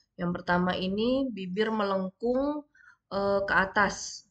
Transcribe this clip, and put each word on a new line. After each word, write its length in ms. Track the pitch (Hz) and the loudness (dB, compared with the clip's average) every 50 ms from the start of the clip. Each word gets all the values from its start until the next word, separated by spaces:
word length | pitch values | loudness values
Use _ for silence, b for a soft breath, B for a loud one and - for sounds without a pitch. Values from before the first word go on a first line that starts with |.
| _ _ _ - | _ _ _ -4
Yang 240 | 175 175 175 180 - | -4 -2 -2 -4 0
pertama 320 | - 175 180 180 185 180 | 0 2 2 2 2 0
ini 560 | - 180 185 190 208 220 247 262 269 277 269 | -2 -2 -2 -2 0 0 2 2 2 0 -2
bibir 400 | 214 190 190 180 180 208 214 220 | -4 -6 -6 -6 -2 -2 0 0
melengkung, 960 | 220 214 202 196 196 190 185 185 - _ - 240 247 262 277 285 302 294 190 B B B B B B B _ _ 180 | 0 0 0 0 0 0 -2 -4 -6 _ -2 0 0 2 0 0 -2 -4 -8 B B B B B B B _ _ -4
eh, 260 | 196 202 202 202 196 196 | 0 0 2 2 2 2
ke 80 | 196 156 | 2 2
atas. 720 | 170 190 190 - 214 202 190 190 - - - - - - _ | 2 2 2 2 2 2 2 2 -4 -10 -12 -14 -16 -18 _